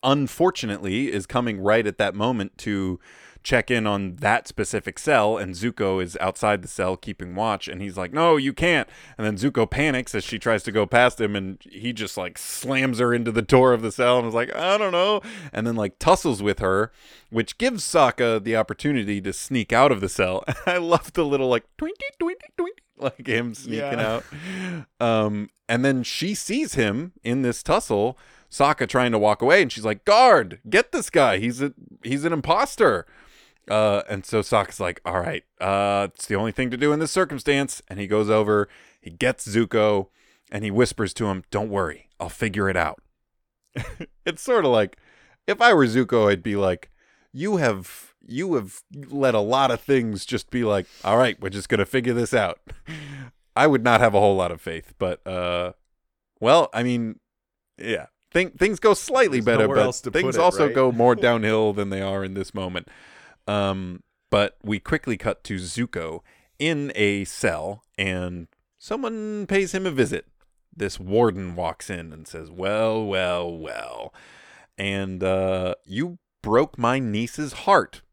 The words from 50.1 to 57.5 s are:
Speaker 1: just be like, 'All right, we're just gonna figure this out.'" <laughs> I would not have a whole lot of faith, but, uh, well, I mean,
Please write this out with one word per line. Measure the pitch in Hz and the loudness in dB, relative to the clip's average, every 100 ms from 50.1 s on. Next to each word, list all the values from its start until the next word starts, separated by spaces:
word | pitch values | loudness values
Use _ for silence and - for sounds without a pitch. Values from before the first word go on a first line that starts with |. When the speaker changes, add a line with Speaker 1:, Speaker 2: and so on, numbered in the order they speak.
| 101 - | -6 -6
Speaker 1:
just | 127 - | -6 -4
be | 123 113 | -2 0
like, | 101 90 - | 0 -2 -8
'All | 95 110 | 0 4
right, | 127 101 | 4 0
we're | 95 | -8
just | 101 - | -8 -2
gonna | 107 98 | 0 0
figure | 135 120 | 0 0
this | 120 117 | -2 0
out.'" | 123 98 82 _ - - | 0 0 -4 _ -20 -16
<laughs> | 156 147 139 127 _ _ - | -14 -14 -16 -18 _ _ 2
I | 147 | 4
would | 135 | 4
not | 117 113 | 4 6
have | 120 101 | 6 6
a | |
whole | 101 95 | 4 4
lot | 87 | -2
of | 82 | -4
faith, | - 82 - _ | -8 -10 -12 _
but, | 92 90 - | -4 -4 -8
uh, | 92 90 87 90 - _ _ _ _ _ _ | -6 -2 -2 -4 -8 _ _ _ _ _ _
well, | 110 156 156 | 4 4 4
I | 110 | -2
mean, | 120 123 113 - _ _ _ | -2 -2 -4 -8 _ _ _